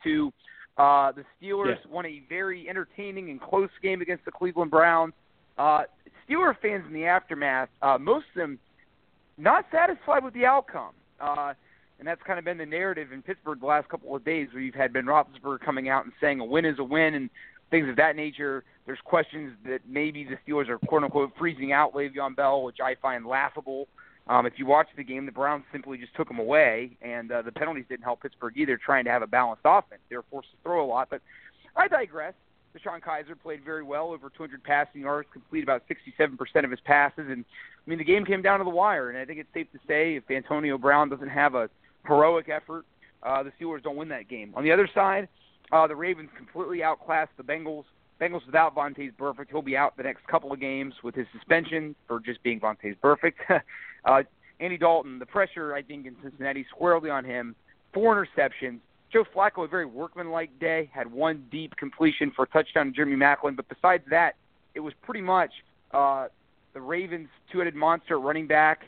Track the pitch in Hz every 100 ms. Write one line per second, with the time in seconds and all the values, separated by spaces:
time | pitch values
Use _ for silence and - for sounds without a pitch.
0 | 160 151 147 - - - - - 143 143
1 | 139 - - _ 190 196 196 185 - 165
2 | 165 147 131 175 190 180 170 185 - -
3 | 202 196 180 135 - 196 196 - 185 185
4 | 175 175 - - 180 165 165 156 170 165
5 | 165 - _ _ _ - 147 151 - _
6 | - - - 311 359 233 214 202 156 156
7 | 165 180 - 147 143 131 131 _ 139 131
8 | 151 285 - 180 156 131 _ _ _ _
9 | _ _ _ - 170 339 - 320 349 330
10 | - 285 254 233 247 277 - 156 101 -
11 | _ - 147 147 143 135 _ _ _ _
12 | 143 170 - 180 165 170 156 160 190 170
13 | 143 131 151 190 156 139 135 147 - 165
14 | - 139 120 160 135 123 131 135 131 131
15 | 127 151 139 135 139 131 - 131 131 135
16 | - - 147 135 117 151 160 135 131 156
17 | 160 147 127 - - - _ 165 143 120
18 | 156 151 151 143 143 135 - _ - 135
19 | - 170 151 156 143 110 120 127 117 135
20 | 151 147 135 131 - 147 123 120 - 156
21 | 143 139 139 - 170 131 135 139 147 143
22 | 143 135 139 131 139 139 127 117 131 127
23 | 135 123 117 135 139 156 135 135 139 -
24 | - _ - 123 120 123 135 147 160 -
25 | 127 131 139 117 139 147 135 143 135 131
26 | 120 - 160 120 113 151 135 113 123 -
27 | 117 120 117 120 113 110 151 147 117 123
28 | 123 120 139 - 117 127 147 120 - 135
29 | 123 120 107 120 120 110 151 196 - 101
30 | - 120 - 139 - _ 165 175 139 117
31 | 131 139 _ - - _ _ - 392 311
32 | 196 156 160 - _ _ _ 160 202 170
33 | 170 151 147 160 156 151 139 156 143 147
34 | 165 156 135 - 156 135 - 147 147 143
35 | 139 147 147 - - 156 139 123 - -
36 | - - 151 131 131 156 139 123 - 143
37 | 143 - 143 123 120 - - - - 165
38 | 156 202 190 196 196 196 185 170 208 180
39 | 123 127 131 156 147 165 160 135 - 151
40 | 165 147 - 135 - 151 151 135 135 143
41 | 147 143 139 143 143 127 110 _ _ _
42 | - 147 156 170 160 151 - 160 - _
43 | _ _ 123 135 139 - 165 151 147 143
44 | 160 131 104 120 104 110 151 175 196 -
45 | 196 190 190 _ _ _ - 160 160 147
46 | 175 165 151 - 123 165 170 175 160 156
47 | 165 160 156 - 131 156 156 151 - _
48 | _ - 175 175 127 156 160 147 143 139
49 | 139 110 139 131 143 151 135 131 143 -
50 | 143 - - 165 139 139 135 135 135 -
51 | 120 131 117 113 - 165 156 160 151 147
52 | - 117 113 117 123 113 110 107 104 101
53 | 139 147 170 - - 165 - - - -
54 | - 135 - _ _ - 175 175 165 165
55 | 135 127 123 202 190 170 151 143 135 143
56 | 131 123 139 139 139 139 127 - 175 165
57 | 156 139 127 123 120 113 _ _ _ 196
58 | 226 208 175 - 139 - 127 120 _ _
59 | _ 226 214 185 202 185 160 180 147 120
60 | 165 175 170 165 160 131 160 160 151 135
61 | 117 120 160 156 123 147 160 - 139 -
62 | 160 143 143 - 180 156 156 160 139 131
63 | 147 135 143 143 147 131 - - 180 180
64 | 135 160 160 - _ _ _ - 151 -
65 | - 233 185 185 151 - _ _ _ 135
66 | 139 135 127 - _ _ _ 139 131 170
67 | 185 170 147 _ - 185 170 147 156 165
68 | - 151 135 156 151 151 156 156